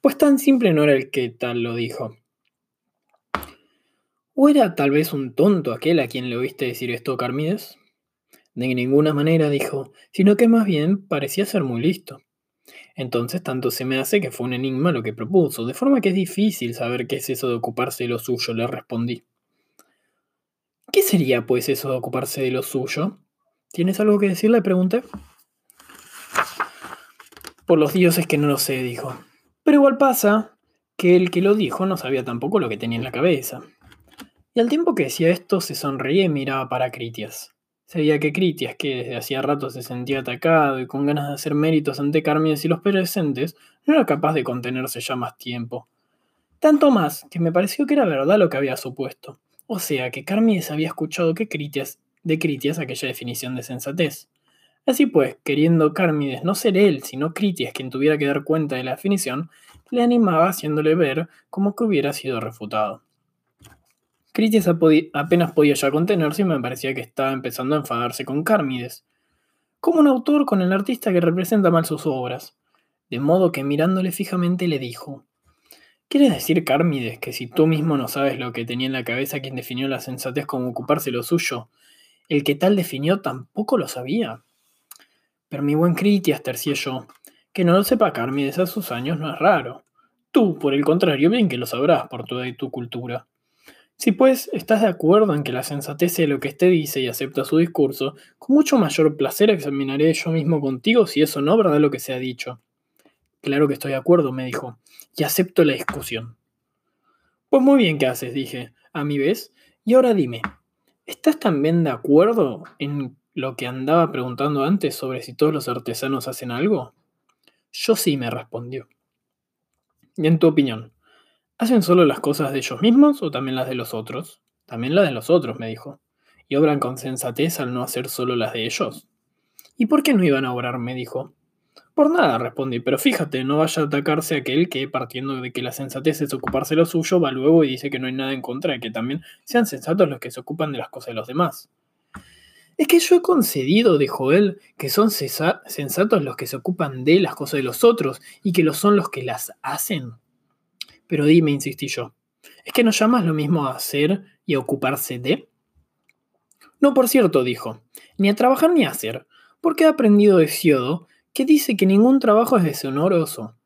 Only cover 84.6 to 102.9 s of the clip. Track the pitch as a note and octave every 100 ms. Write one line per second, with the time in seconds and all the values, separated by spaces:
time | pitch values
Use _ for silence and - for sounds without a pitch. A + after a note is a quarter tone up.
84.6 | _ _ _ - _ _ _ _ _ C#3
85.6 | C#3+ D3+ F3 E3 G3+ G3+ F3 C#3+ - B2+
86.6 | - C#3 - C3 - - - _ _ -
87.6 | F3 F3+ G3+ B3 G#3+ - A#2+ C#3 C3+ C#3+
88.6 | F3+ G#3+ F#3 A#2+ C3 D#3+ D#3 - F3 F3+
89.6 | A#2+ - _ _ _ _ _ - G#3+ D#3+
90.6 | C#3+ C#3 C#3+ E3+ F#3+ C#3 D#3 A#3 G3+ B2
91.6 | A#2+ A#2+ C#3+ E3 - A#2 A2+ B2+ B2+ A#2
92.6 | B2+ B2 A#2+ A#2 A#2+ A#2+ _ _ _ _
93.6 | _ _ _ _ - G3 C4 C4 - G#3+
94.6 | - A3 A3 F3 D#3 G3+ G#3+ D3 C#3+ B2
95.6 | B2+ C#3+ - D3 F3 F3 D#3+ C#3 C#3 -
96.6 | F3+ F3 D3 C#3+ B2+ A2+ C3+ C#3 C3+ D#3+
97.6 | E3+ - C#3 C3+ C3+ - _ _ - C#4
98.6 | D4 C4+ E3+ - D#3 D3+ C3+ - G#3+ G3
99.6 | D3 C#3 C3+ C3+ D#3 D#3+ - D#3+ D3+ D#3+
100.6 | C#3 C3 G#3 A#3 G#3 - C#3+ - C#3+ G#3+
101.6 | G3 D3 D3+ C3 - B2+ B2+ A#2+ - A#2+
102.6 | _ _ _